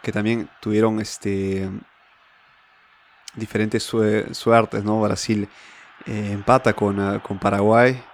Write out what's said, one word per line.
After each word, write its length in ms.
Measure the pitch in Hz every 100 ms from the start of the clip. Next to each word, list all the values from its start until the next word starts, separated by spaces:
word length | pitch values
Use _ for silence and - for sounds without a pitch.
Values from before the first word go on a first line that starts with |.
que 100 | -
también 380 | 104 104 117 - _
tuvieron, 380 | 104 107 110 110
este, 680 | 107 - 104 98 95 95 95 95 - _ _ _ _ _ _ _ _ _ _ _ _ _ - -
diferentes 480 | 110 104 107 110
sue-, 500 | - 113 107 107 -
suertes, 500 | - - 117 107 107
¿no? 180 | 104 110
Brasil, 480 | 107 110 - 107 101 - - - - - -
eh, 260 | 107 104
empata 400 | 101 98 127 117
con, 260 | 101 104 101
ah, 220 | 98 98
con 180 | - 98
Paraguay 600 | 101 101 104 113 123 127 -